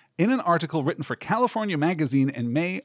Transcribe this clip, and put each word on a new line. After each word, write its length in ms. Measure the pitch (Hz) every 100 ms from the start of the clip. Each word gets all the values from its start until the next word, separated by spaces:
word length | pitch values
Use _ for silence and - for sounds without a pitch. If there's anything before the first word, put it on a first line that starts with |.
| _ -
in 140 | 196
an 100 | 254
article 420 | 175 170 165 160
written 200 | 135 131
for 120 | 143 -
California 640 | - 220 247 226 214 165
Magazine 520 | 151 175 151 135 135
in 220 | 123 120
May 300 | 127 170 190